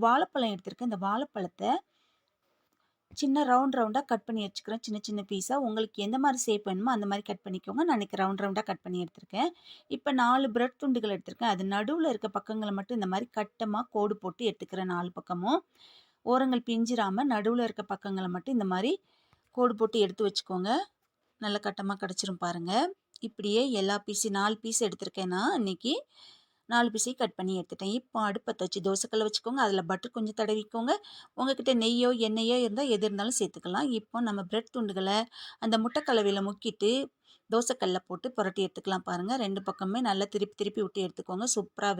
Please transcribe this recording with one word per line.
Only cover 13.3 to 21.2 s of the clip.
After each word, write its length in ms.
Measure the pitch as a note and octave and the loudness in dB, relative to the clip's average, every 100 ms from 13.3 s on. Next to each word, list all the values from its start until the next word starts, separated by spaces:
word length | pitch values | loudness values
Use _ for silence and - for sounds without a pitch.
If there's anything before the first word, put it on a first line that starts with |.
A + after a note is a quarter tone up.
| - | -6
கட்டமா 420 | G#3 - A3 G#3 B3 G#3+ | -6 -4 -2 -2 -2 0
கோடு 200 | G3+ G#3 | 0 0
போட்டு 200 | F#3 - A#3 | -6 -2 -2
எடுத்துக்கிறேன் 400 | - - F#3+ F#3 F3 | -2 -8 -6 -2 -2
நாலு 160 | F3+ F3+ | -4 -8
பக்கமும். 400 | - F3 G3 E4+ - _ - - _ _ - | -8 -4 2 2 0 _ -20 -20 _ _ 2
ஓரங்கள் 340 | B3 C4 A#3+ A#3+ | 2 4 2 0
பிஞ்சிராம 580 | A3+ A#3 A#3+ G3+ G3 C#4 | 0 2 2 2 2 2
நடுவுல 340 | A3 G#3+ A#3+ A#3 | 2 2 2 0
இருக்க 180 | G#3+ G3 | -4 -8
பக்கங்களை 360 | G3 G3+ F#3+ F#3 F3+ | -6 -4 -4 -2 -4
மட்டும் 180 | C4+ B3 | 0 0
இந்த 100 | G3 F#3 | 2 2
மாதிரி 180 | A#3 G4 _ _ _ _ _ - | 2 0 _ _ _ _ _ 2
கோடு 160 | B3 G#3+ | 2 4
போட்டு 160 | A3 A3+ G3 | 2 4 2
எடுத்து 220 | F#3 G3+ | 2 0
வச்சுக்கோங்க. 420 | G3+ - F#3 F#3+ C4+ G4+ _ _ _ | 0 -4 -2 2 0 -2 _ _ _